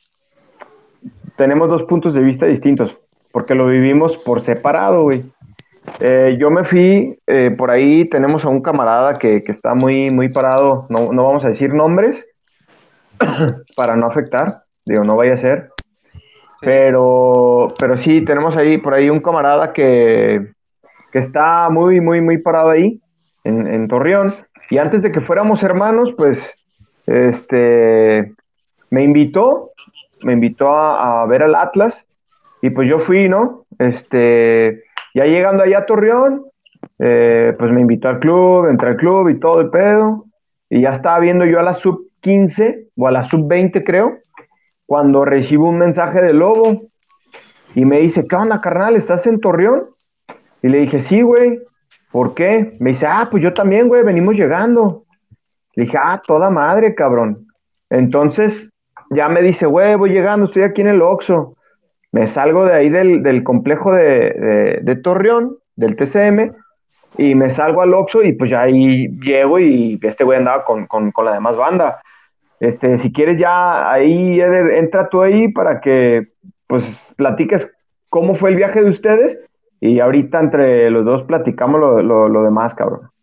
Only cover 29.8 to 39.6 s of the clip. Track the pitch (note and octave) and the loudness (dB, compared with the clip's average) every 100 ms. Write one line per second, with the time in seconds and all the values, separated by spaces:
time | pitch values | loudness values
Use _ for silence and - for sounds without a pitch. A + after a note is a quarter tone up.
29.8 | - _ _ _ B2+ A#2+ A#2 A2+ C#3 D3 | -20 _ _ _ -4 0 0 0 0 0
30.8 | D#3 - B2 A#2 A2+ B2+ D#3 D#3 F3 G3 | 0 -2 -2 -2 0 0 2 0 0 -2
31.8 | A3 - _ _ _ _ _ _ C3 B2+ | -2 -4 _ _ _ _ _ _ -6 -2
32.8 | C3 D#3 D#3+ F#3+ F#3+ F#3+ B3 - _ - | 0 0 2 2 2 0 -2 -6 _ -4
33.8 | B2 B2 - B2+ A#2+ A#2 A#2 A2+ A2+ A2 | -4 -4 -4 0 2 4 4 2 0 -2
34.8 | _ - - B2+ D3 E3+ F#3 G3 F#3+ G3 | _ -20 -8 -2 2 2 2 2 2 0
35.8 | G3 G#3+ G#3+ A#3+ C4+ C#4 - _ _ _ | 0 0 2 2 0 -2 -10 _ _ _
36.8 | - - B2 A#2+ A#2 A#2 A#2 A#2 A#2 B2 | -20 -6 0 2 2 2 2 0 0 2
37.8 | A#2+ A#2 B2+ B2+ D3+ F3 F3+ F3+ E3+ B2+ | 2 0 -2 -2 0 2 4 2 2 0
38.8 | B2 A#2+ E3 F#3+ F3+ C3 E3 E3 | 0 -2 0 0 0 0 0 0